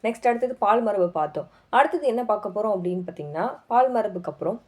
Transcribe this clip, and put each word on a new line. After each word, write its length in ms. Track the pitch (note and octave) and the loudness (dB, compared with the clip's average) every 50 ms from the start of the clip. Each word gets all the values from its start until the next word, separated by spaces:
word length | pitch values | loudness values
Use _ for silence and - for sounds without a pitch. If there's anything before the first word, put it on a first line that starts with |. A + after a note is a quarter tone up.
| - | -2
நெக்ஸ்ட் 240 | A3 A3+ - - A#3+ | -4 -4 0 0 0
அடுத்தது 240 | A#3+ A#3 B3 B3 B3+ - A3 | 2 2 -2 -4 -2 0 2
பால் 180 | G3+ A3 A#3+ A#3 | 2 4 4 2
மரபு 200 | A3 G3+ G3 F3+ F3 F3 D#3+ | 0 2 2 0 0 0 -2
பார்த்தோம். 280 | D3+ D3+ - D#3 D3+ - _ _ _ _ - B3 | -4 -2 -4 -8 -8 -8 _ _ _ _ 4 4
அடுத்தது 320 | C#4+ D4+ - F4 D4+ C4 A3+ | 4 4 2 0 0 0 0
என்ன 120 | B3 B3 A3+ G#3 | 0 0 0 -2
பார்க்க 240 | G#3 - G3+ F3+ | -2 -2 -6 -4
போறோம் 180 | G#3 G#3 A3 G#3 | -2 0 0 -2
அப்படின்னு 280 | F#3 F3 F3+ F3+ F3+ F3+ | -2 -2 -2 -4 -4 -6
பார்த்தீங்கன்னா, 400 | F3 F3 - D3 D3 D3 D#3+ F#3+ B3+ - - _ _ | -8 -10 -10 -12 -8 -4 -4 -4 -4 -6 -10 _ _
பால் 220 | A#3 B3 C4 C4 B3 | 4 4 4 4 2
மரபுக்கு 360 | A3+ G#3 G#3+ F#3 F3+ F3+ - C#3+ | 0 -2 -2 -4 -6 -8 -8 -8
அப்புறம் 260 | - D3 E3 A3 A#3 _ | -4 -4 -4 -4 -4 _